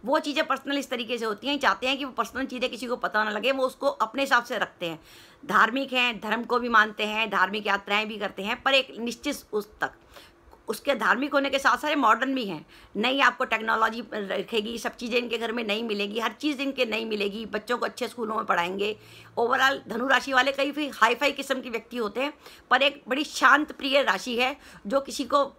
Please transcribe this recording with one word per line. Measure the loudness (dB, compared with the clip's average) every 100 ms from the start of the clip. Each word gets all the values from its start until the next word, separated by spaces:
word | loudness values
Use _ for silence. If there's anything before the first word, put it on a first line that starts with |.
| 2
वो | 0
चीज़ें | 0 -2 0
पर्सनल | -2 -2 -4
इस | -2
तरीके | -6 -4 -4
से | -4
होती | -4 -4
हैं, | 2
चाहते | 2 2 -2
हैं | -2
कि | -4
वो |
पर्सनल | -4 -4 -4 -6
चीज़ें | -4 -4
किसी | -4 -6
को | -4
पता | 0 0
ना | 0
लगे, | 0 0
वो | 2 0
उसको | 0 -2
अपने | 0 -2 -2
हिसाब | 2 2
से | 2 -4
रखते | -4 -4 -8
हैं। | -8 -14 -20 -20 -20 0
धार्मिक | 4 4 2 -2
हैं, | 0 0 -2
धर्म | -2 -4
को | 0 0
भी | 4
मानते | 4 4 0 -2
हैं, | -2 0
धार्मिक | 2 2 2 0
यात्राएं | -2 2 0 0
भी | -4
करते | -6 -6
हैं, | -6 -2
पर | 2
एक | 2 2 -6
निश्चित | -8 -4 -6 -6 -4
उस | -6 -6 -6
तक। | -8 -8 -20 -20 -20 _ -20 -20 -8
उसके | -6 -2 0
धार्मिक | 2 2 2
होने | 0 2
के | 2
साथ | 2 2
साथ | 0
ये | 2
मॉडर्न | 4 4 2 -2
भी | -4
हैं। | -6 -12 -20 -10 -2
नई | 0 4
आपको | 2 2
टेक्नोलॉजी | -2 -2 0 0 0 -2 -8
रखेगी, | -8 -4 -6 -2 -4 -4 -6
सब | -8 -6
चीज़ें | -2 -2
इनके | -2 -4
घर | -4
में | -4
नई | -4 -4
मिलेगी, | -2 -4 -4 -2
हर | -4
चीज़ | -2 -4 -2
इनके | -4 -2 -2
नई | -2 -4
मिलेगी, | -2 -4 -4 -8
बच्चों | -8 -4 -4
को | -4
अच्छे | -4 -8
स्कूलों | -6 -4 -4
में | 0
पढ़ाएंगे। | 0 0 -2 -4 -6 -14 -20 -10 -2
Overall | 2 4 4 2 -6
धनु | -4 2
राशि | 2 4
वाले | 2 2
कई | 2 -2
भी | 0 -4
हाई-फाई | 4 4 4 0
किस्म | 0 -4 -4
के | -4
व्यक्ति | -8 -6 -4
होते | -4 -2
हैं, | -4 -6 -20 -20 _
पर | 4
एक | 4 0 -4
बड़ी | -4
शांत | -2 2 6 6 4
प्रिय | -4 2 2
राशि | 4 0 -2 0
है, | 0 -2 -14 -16 -2
जो | -2
किसी | -2 -8 0
को | 2 0